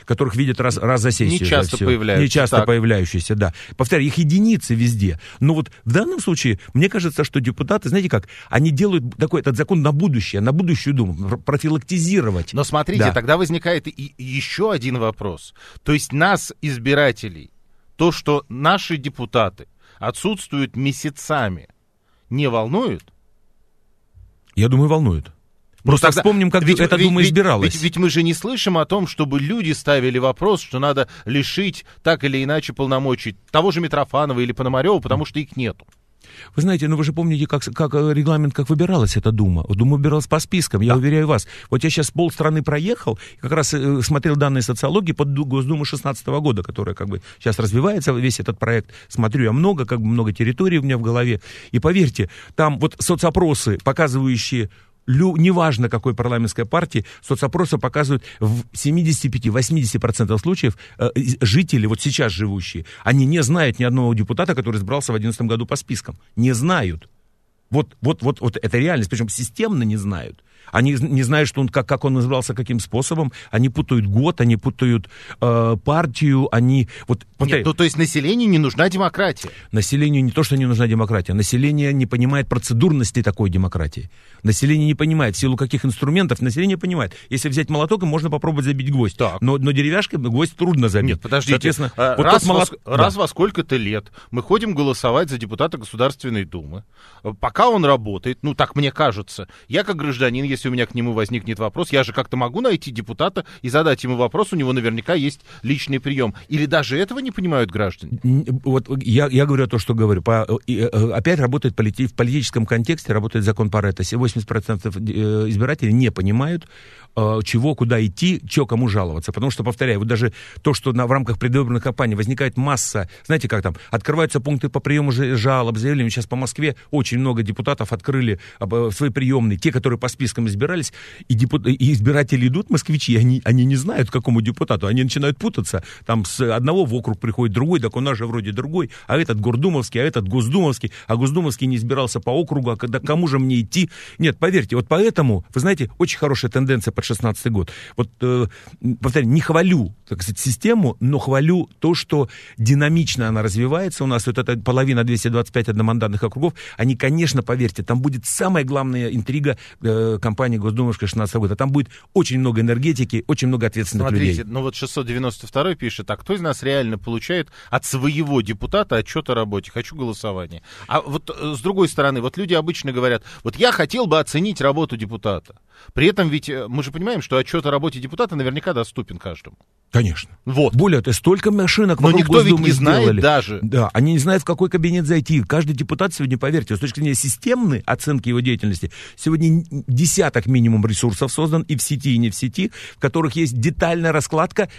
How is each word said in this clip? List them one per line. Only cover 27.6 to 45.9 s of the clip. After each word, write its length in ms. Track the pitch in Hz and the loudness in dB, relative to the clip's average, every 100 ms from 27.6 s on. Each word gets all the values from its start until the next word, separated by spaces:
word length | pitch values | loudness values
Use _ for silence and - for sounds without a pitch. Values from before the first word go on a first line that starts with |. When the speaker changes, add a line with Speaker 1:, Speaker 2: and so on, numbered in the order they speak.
| 95 | 0
Speaker 2:
ведь, 100 | 160 | 0
ведь 140 | 165 165 | -4 0
мы 120 | 180 | 0
же 140 | 156 | 2
не 100 | 165 | 0
слышим 440 | 165 208 254 - 170 | 0 -4 -4 0 0
о 80 | 151 | 0
том, 200 | 202 180 | -2 -2
чтобы 340 | - 147 139 | -2 -2 -2
люди 320 | 143 233 165 | -2 -4 -2
ставили 460 | 147 - 143 127 123 | -4 0 2 2 0
вопрос, 440 | 131 127 190 190 | 0 0 0 0
что 180 | - 127 | -2 -4
надо 280 | 143 139 120 - - | 0 0 -2 -6 -4
лишить 600 | 139 135 - 196 - - - | -2 -2 -2 -4 -6 -16 -6
так 220 | - 165 | -2 0
или 200 | 139 135 | 0 -2
иначе 300 | 135 156 - | -2 -4 -4
полномочий 640 | 131 135 131 135 123 113 101 _ | -6 -2 0 0 -2 -4 -12 _
того 200 | 156 180 | 0 0
же 100 | 165 | 0
Митрофанова 580 | 165 147 139 139 147 123 | -2 -2 -2 -2 0 0
или 120 | 123 | -2
Пономарева, 480 | - 127 127 160 196 | -2 -2 0 2 0
потому 260 | 127 127 - | 0 -2 -2
что 140 | 147 | -6
их 160 | 143 - | -6 -4
нету. 300 | 117 - - _ _ _ - - - - | -6 -6 -18 _ _ _ -20 -20 -8 0
Speaker 1:
Вы 80 | |
знаете, 240 | 170 180 151 | 2 2 2
ну 100 | 156 | 0
вы 60 | |
же 100 | 151 | 0
помните, 320 | 156 165 151 147 | 0 0 0 0
как 180 | 147 | -2
с-, 80 | - | -4
как, 220 | - 151 | -2 0
э, 200 | 147 151 | 2 2
регламент, 400 | 147 147 156 147 - | 2 2 2 2 0
как 120 | 139 | 0
выбиралась 460 | 151 180 185 107 110 | 2 2 4 2 2
эта 160 | 110 | 0
Дума. 320 | 110 101 85 80 | 2 2 2 0
Дума 280 | 98 120 143 | 2 4 4
выбиралась 280 | 147 151 143 | 2 2 2
по 120 | 156 | -2
спискам, 420 | - 185 - 98 | 0 -2 0 0
я 120 | 110 | 2
Speaker 2:
Да. 40 | 127 | 4
Speaker 1:
уверяю 300 | 135 156 156 | 4 2 2
вас. 200 | 127 - - - | 0 -2 -16 -4
Вот 140 | 131 | 0
я 60 | 160 | 0
щас 180 | 143 143 | 0 -2
полстраны 540 | - 170 - 156 156 | 0 -2 0 0 0
проехал, 560 | 151 147 175 240 - 110 - - | 0 -2 -2 -2 -4 -6 -10 -10
и 20 | |
как 120 | 123 | -4
раз, 220 | 160 143 151 | -2 0 0
э, 260 | 135 143 | 0 0
смотрел 340 | 113 147 165 147 | 0 0 2 2
данные 280 | 143 135 | 2 2
социологии 480 | 120 120 139 180 175 | 0 -2 0 0 0
под 220 | - 143 | -2 0
Ду-, 120 | 139 143 | 0 -2
Госдуму 400 | 135 131 156 | -2 0 -2
шестнадцатого 540 | 147 | -2